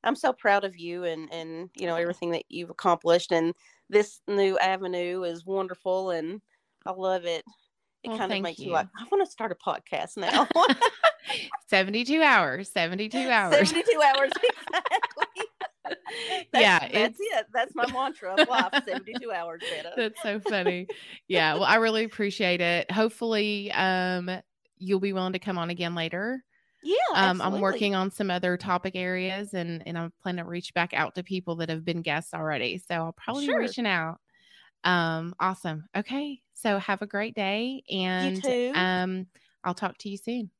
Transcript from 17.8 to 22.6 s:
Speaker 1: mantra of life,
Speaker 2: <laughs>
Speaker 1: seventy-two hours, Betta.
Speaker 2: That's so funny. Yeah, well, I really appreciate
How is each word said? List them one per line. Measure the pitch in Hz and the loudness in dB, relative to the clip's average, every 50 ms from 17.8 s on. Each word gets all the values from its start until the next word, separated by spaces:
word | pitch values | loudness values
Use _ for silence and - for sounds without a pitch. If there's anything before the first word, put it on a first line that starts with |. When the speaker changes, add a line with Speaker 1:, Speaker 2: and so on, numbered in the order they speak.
| 240 254 | -2 -2
Speaker 1:
mantra | 262 254 262 269 - - - 185 190 | 0 -2 -2 -4 -4 -8 -8 -4 4
of | 196 311 220 | 4 4 4
life, | 247 233 262 - - | 4 2 2 2 0
Speaker 2:
<laughs> | 285 269 | -2 0
Speaker 1:
seventy-two | 208 185 262 190 202 233 240 254 233 | 0 -6 -6 -6 -8 -10 -8 -6 -6
hours, | 196 175 170 170 165 170 | -6 -4 -6 -6 -8 -10
Betta. | - 170 175 151 151 170 - | -8 -8 -8 -8 -8 -8 -4
Speaker 2:
That's | 254 226 214 220 - | -4 -4 -4 -4 -6
so | - 220 202 214 | -6 -4 -4 -2
funny. | 196 214 220 196 180 196 180 180 185 - 208 - - - - - _ _ | -2 -2 -2 0 0 0 -2 -2 -6 -10 -12 -16 -16 -20 -20 -20 _ _
Yeah, | 185 175 160 156 151 | 2 2 4 4 2
well, | - - | 2 4
I | - 208 | 6 6
really | 226 226 226 220 220 226 | 6 6 4 2 0 -2
appreciate | 220 - - 208 202 190 - 214 180 180 175 | -2 -2 -4 -4 -4 0 0 0 2 2 2